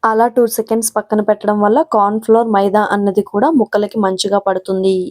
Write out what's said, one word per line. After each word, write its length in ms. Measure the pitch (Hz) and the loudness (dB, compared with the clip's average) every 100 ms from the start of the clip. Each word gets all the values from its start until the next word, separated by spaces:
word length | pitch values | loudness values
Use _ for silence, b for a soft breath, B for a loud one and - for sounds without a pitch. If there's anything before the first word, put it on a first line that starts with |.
అలా 240 | 233 220 233 | 0 2 2
టూ 160 | 233 233 | 2 0
సెకండ్స్ 460 | 226 220 226 226 | 0 -4 -2 -2
పక్కన 280 | - 208 214 | -4 -2 -2
పెట్టడం 360 | 208 208 208 208 | 0 -2 0 0
వల్ల 200 | 208 233 320 | 2 2 2
కార్న్ 320 | 226 202 214 | 0 0 -2
ఫ్లోర్, 300 | 220 226 226 | 0 0 2
మైదా 340 | 208 196 202 208 | 0 2 0 0
అన్నది 340 | 208 202 190 | 0 0 -2
కూడా 260 | 202 202 269 | -2 0 0
ముక్కలకి 480 | 320 220 208 208 226 | 2 0 -2 -2 -2
మంచిగా 400 | 196 190 196 202 | -2 -2 -2 -2
పడుతుంది. 560 | 196 190 185 190 190 190 180 | -2 -4 -4 -2 0 -2 -4